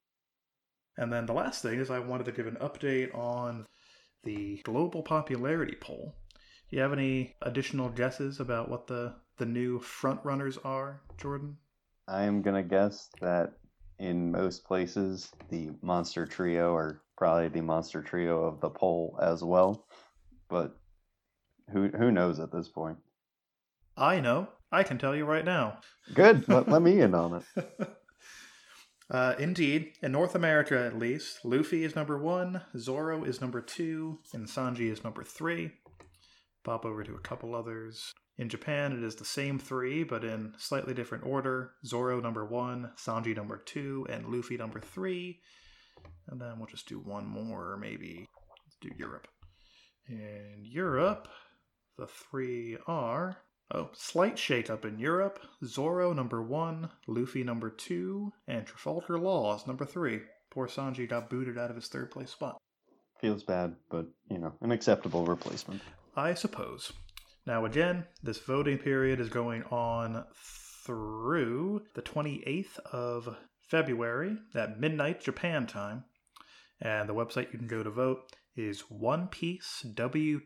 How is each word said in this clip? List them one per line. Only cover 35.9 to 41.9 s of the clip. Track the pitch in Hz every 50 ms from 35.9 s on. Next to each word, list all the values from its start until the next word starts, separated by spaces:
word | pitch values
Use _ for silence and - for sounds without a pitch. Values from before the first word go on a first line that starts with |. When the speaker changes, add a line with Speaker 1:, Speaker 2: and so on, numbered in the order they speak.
| - - - - _ _ _ _ _ _ _ _ _ _
Speaker 1:
Pop | - 117 113 110 -
over | 113 107 107
to | 101 104 -
a | -
couple | - - 127 - 123 117 120
others. | 117 113 117 113 113 113 113 113 - - - - _ _ _ _
In | - 123 110
Japan, | - - - 156 147 143 143 139
it | 131 120
is | 117 110 110
the | - 147
same | - - 143 139 139 139 131
three, | - - 131 127 127 127 143 160 160
but | - 120 113 113
in | 113 110 110 107 107 - -
slightly | - - 143 135 - 131
different | 123 123 123 - 117 - -
order. | 127 139 135 127 131 131 131 127 - - _ -
Zoro | 113